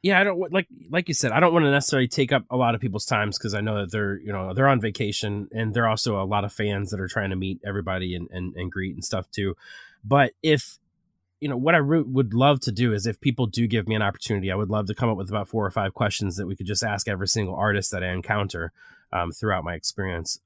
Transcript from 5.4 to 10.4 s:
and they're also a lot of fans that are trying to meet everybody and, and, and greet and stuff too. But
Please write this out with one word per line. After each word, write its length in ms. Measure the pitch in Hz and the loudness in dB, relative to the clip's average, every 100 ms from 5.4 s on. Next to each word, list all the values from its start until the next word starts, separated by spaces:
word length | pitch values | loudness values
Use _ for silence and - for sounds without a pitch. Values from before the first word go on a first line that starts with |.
| 98 | -6
and 200 | 110 110 | -4 -2
they're 140 | 110 113 | 2 2
also 320 | 110 120 101 | 0 0 -2
a 40 | 98 | 0
lot 180 | 104 | 0
of 80 | 101 | -2
fans 360 | - 104 101 98 | -2 -2 -2 -4
that 80 | 98 | -4
are 80 | 95 | -4
trying 200 | - 98 | -4 -2
to 60 | 92 | -2
meet 240 | 95 87 101 | -4 -6 -6
everybody 500 | 98 90 92 92 87 | -6 -4 -4 -4 -6
and, 120 | 85 | -8
and, 240 | 90 90 90 | -8 -8 -6
and 160 | 90 | -8
greet 240 | 95 95 - | -6 -6 -6
and 80 | - | -6
stuff 240 | 95 - | -6 -6
too. 240 | - 98 85 - - - _ | -4 -4 -6 -14 -20 -20 _
But 280 | 104 139 127 _ | 2 4 4 _